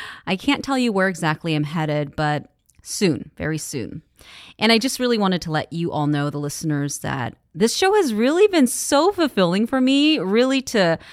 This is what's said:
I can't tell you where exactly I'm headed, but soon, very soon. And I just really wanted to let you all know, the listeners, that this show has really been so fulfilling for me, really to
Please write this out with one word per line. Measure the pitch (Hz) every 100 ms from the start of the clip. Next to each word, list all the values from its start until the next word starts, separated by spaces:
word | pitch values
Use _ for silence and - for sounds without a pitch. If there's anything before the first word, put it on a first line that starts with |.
| - - -
I | 190
can't | - 285
tell | - 269
you | 240
where | 190 190
exactly | 175 160 156 170
I'm | 156
headed, | 151 165 156 151 147 -
but | 151 147 - _ _ _
soon, | - - 190 143 - -
very | 160 156
soon. | - 135 104 160 - _ - - - -
And | 220
I | 226
just | 262 -
really | 247 233
wanted | 190 180
to | 165
let | 156 -
you | 170 170
all | 151 147
know, | 147 147
the | 147
listeners, | 147 - 160 143 143 -
that | 147 131 120 - _
this | 160 226 -
show | 381
has | 427 311 214
really | 247 339 415
been | 349 247
so | - - 285 349
fulfilling | 403 302 - 175 190 226
for | 262
me, | 254 277 302 302
really | 185 214 262 269
to | 254 220 170 160 -